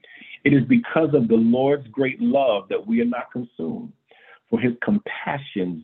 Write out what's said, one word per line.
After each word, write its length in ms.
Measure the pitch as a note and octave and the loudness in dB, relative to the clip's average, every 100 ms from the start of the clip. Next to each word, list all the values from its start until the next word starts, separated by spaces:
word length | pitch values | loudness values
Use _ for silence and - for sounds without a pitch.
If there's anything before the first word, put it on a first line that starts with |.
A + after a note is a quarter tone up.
| - - - - | -20 -20 -20 -6
It 80 | C#3 | 2
is 120 | C3+ A#2 | 2 4
because 460 | A#2+ - D#3+ D#3+ | 2 2 0 2
of 140 | C#3+ A2+ | 2 4
the 80 | A2+ | 2
Lord's 520 | A2+ B2 C#3 C#3+ A#2 | 4 2 2 0 -4
great 320 | A2+ C3 B2 | -4 -4 -2
love 480 | A#2+ C#3 C3 G2+ F#2+ | 0 2 2 0 -2
that 180 | F#2+ G2+ | -6 -2
we 140 | A2+ | 0
are 60 | A#2+ | 0
not 260 | A#2+ - | -2 -8
consumed, 600 | B2+ B2 - B2 A#2 - - _ _ - - _ | -10 -10 -10 -8 -8 -12 -20 _ _ -20 -20 _
for 100 | A#2 | -2
his 140 | B2 A#2+ | 0 -2
compassions 960 | - G#2 - - - C#3+ C#3 G2 F2+ E2 | -2 -2 -2 -10 -8 -8 -8 -6 -6 -6